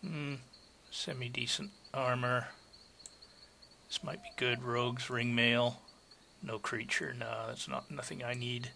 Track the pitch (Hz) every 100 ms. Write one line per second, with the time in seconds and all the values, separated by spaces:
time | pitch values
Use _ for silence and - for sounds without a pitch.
0 | 185 160 143 139 - - - - - -
1 | - 135 123 123 120 - 202 - - 139
2 | 127 123 123 123 120 - - - - -
3 | - - - - - - - - - -
4 | 151 156 - - 123 120 123 120 123 123
5 | 123 123 120 120 117 120 120 117 - -
6 | - - - - - 110 - 113 110 -
7 | 151 123 113 113 113 117 - 131 - 143
8 | 127 143 120 123 123 120 123